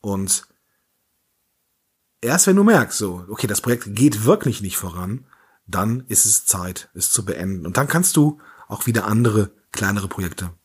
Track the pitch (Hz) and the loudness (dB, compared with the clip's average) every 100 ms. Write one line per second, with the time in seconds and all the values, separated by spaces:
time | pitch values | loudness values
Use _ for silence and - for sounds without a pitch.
0 | 104 98 98 - - _ _ _ _ _ | -4 -4 -2 -4 -6 _ _ _ _ _
1 | _ _ _ _ _ _ _ _ _ _ | _ _ _ _ _ _ _ _ _ _
2 | _ _ 113 165 - 190 202 196 110 - | _ _ -2 2 4 6 6 6 4 -2
3 | 101 90 90 110 104 101 - 120 - 101 | -6 -6 -12 -8 -4 -2 -2 -2 -4 4
4 | 143 104 113 208 156 - 98 - 92 85 | 4 4 4 4 2 -4 -4 -6 -6 -8
5 | 90 120 - _ _ _ - 95 104 120 | -8 -8 -10 _ _ _ -8 -2 -2 -2
6 | 127 117 104 - - 98 90 92 - - | -2 0 2 0 0 -4 -4 -10 -14 -8
7 | - - 98 90 92 95 82 101 143 165 | -2 -2 -2 -4 -4 -6 -4 -2 0 0
8 | 180 - 147 147 - - - 104 - 113 | 2 4 4 2 -16 -20 -14 -6 -2 0
9 | 104 107 117 107 101 _ _ - 104 101 | 0 2 4 2 0 _ _ -4 -2 -2
10 | 95 - 175 - 90 85 | -4 -6 -8 -8 -12 -12